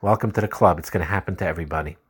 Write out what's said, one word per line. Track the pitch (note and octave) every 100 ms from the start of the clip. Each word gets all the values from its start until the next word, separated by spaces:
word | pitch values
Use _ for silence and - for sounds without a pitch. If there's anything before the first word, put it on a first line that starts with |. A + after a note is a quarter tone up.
welcome | G2+ G#2+ A2+
to | G#2
the | G#2+
club. | - G2+ E2
It's | -
gonna | G2
happen | D#2+ G2 - F#2
to | F2+
everybody." | D#2+ D#2 D#2+ D#2 -